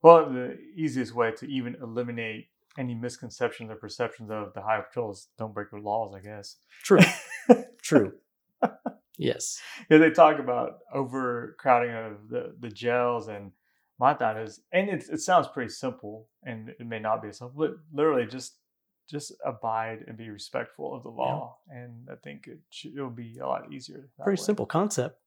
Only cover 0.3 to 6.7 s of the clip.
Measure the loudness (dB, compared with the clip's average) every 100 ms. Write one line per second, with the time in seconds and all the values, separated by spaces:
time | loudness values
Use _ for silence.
0.3 | -4 -6 -10 -16 -6 -4 -2 -4 0 -2
1.3 | -2 -8 -6 -6 -10 -8 -6 -6 -6 -8
2.3 | -10 -16 _ _ -8 -6 -6 -8 -10 -16
3.3 | -4 -4 -4 -14 -14 -14 -6 -6 -6 -10
4.3 | -10 -10 -10 -4 -4 -4 -8 -8 -8 -20
5.3 | _ -10 -8 -10 -10 -4 -4 -4 -10 -16
6.3 | -16 -16 -20 _